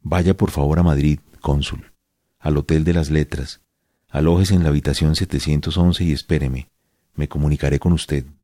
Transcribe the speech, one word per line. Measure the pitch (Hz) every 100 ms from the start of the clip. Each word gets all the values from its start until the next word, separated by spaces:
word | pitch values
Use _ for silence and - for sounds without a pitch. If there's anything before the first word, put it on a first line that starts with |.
Vaya | - 87 87 95
por | 104
favor | - 71 78
a |
Madrid, | 87 71 73 76 _ -
cónsul, | - 71 67 64 - _ _ _ _ _
al | 80 73
Hotel | 73 80
de | 78
las | 85 73
Letras. | 78 71 76 65 - _ _ _ _ _
Alójese | 71 78 87 95
en | 95
la | 80
habitación | 73 69 71 78 78
setecientos | 87 73 73 76 80 82
once | 87 85
y | 87
espéreme. | 71 - 78 69 65 65 _ _ _ _ -
Me | 73
comunicaré | 73 73 73 69 71
con | 87
usted. | 85 - 71 67 -